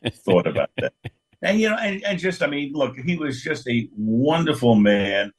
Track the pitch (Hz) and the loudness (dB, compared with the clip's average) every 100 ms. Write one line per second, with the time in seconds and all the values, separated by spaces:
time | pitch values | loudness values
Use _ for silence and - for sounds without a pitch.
0 | - - - 90 82 76 71 - - - | -10 -8 2 2 2 -4 -4 -4 -6 -6
1 | - _ _ _ - 208 220 214 220 196 | -18 _ _ _ -2 0 0 -2 -4 -4
2 | 202 185 185 180 143 143 143 147 127 123 | -4 -2 -4 -2 -2 -2 -6 -2 -4 -2
3 | 135 175 147 123 - 147 127 120 104 104 | -4 -2 -4 -6 -6 -6 -2 -2 -2 -6
4 | 107 113 143 165 156 123 123 110 101 101 | -2 2 2 2 0 2 4 6 6 4
5 | 98 98 101 | 2 -2 -4